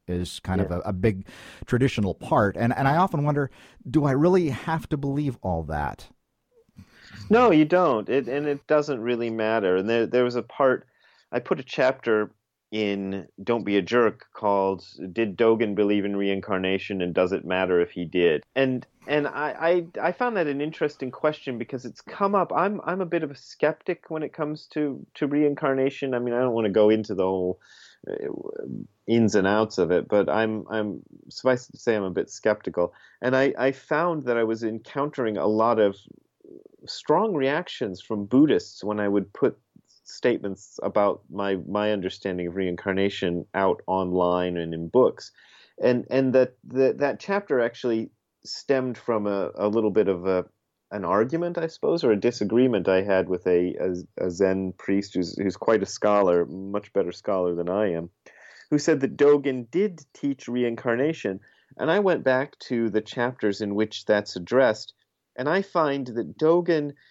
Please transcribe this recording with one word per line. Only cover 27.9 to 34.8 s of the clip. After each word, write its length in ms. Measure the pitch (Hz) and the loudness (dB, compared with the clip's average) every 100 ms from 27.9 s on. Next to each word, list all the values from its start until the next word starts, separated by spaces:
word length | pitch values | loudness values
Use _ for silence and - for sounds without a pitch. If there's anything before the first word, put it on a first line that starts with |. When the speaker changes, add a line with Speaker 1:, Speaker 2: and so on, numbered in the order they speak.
| _ - | _ -10
Speaker 2:
uh, 200 | - - - - - 67 57 - _ - | -8 -8 -8 -10 -12 -10 -10 -12 _ 0
ins 280 | 117 110 | 4 6
and 120 | 101 95 | 4 4
outs 320 | 107 110 - | 4 2 2
of 120 | 85 | 2
it, 160 | 90 - | 2 2
but 220 | 104 92 | 2 2
I'm, 380 | 92 110 110 - | 2 0 -2 -4
I'm, 320 | 110 104 87 - - - | -4 -4 -6 -14 -20 -20
suffice 400 | - 131 127 - | -4 0 0 -2
it 20 | |
to 60 | - | -6
say, 180 | - 107 | -2 0
I'm 60 | |
a 80 | 95 | 0
bit 180 | 87 - | -4 -6
skeptical. 640 | - 110 107 - - - - - _ | -2 0 0 -2 -2 -2 -4 -20 _
And 120 | 127 | -2
I, 200 | 131 139 - | 2 2 2
I 140 | 139 | -2
found 520 | 139 - 151 175 160 | -2 -4 -2 0 -2
that 120 | 127 117 | -2 0
I 80 | |
was 180 | 113 113 | 0 -2
encountering 760 | 113 110 | -4 -6